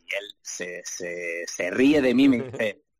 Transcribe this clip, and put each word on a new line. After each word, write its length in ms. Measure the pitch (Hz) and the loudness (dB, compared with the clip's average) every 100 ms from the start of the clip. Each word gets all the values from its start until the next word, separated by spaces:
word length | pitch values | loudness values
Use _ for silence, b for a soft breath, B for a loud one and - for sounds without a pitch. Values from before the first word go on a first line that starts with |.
| - | -10
y 80 | |
él 200 | 101 104 - | -10 -10 -16
se, 400 | - - 90 87 | -16 -12 -10 -12
se, 600 | - - 87 87 85 85 85 | -12 -12 -10 -8 -8 -8 -8
se 240 | - 87 | -6 -4
ríe 320 | 107 135 151 | 2 4 6
de 100 | 131 | 4
mí 100 | 123 | 6
y 40 | 139 | 6
me 100 | 120 127 | 4 -2
dice, 320 | 131 110 - _ | -6 -6 -6 _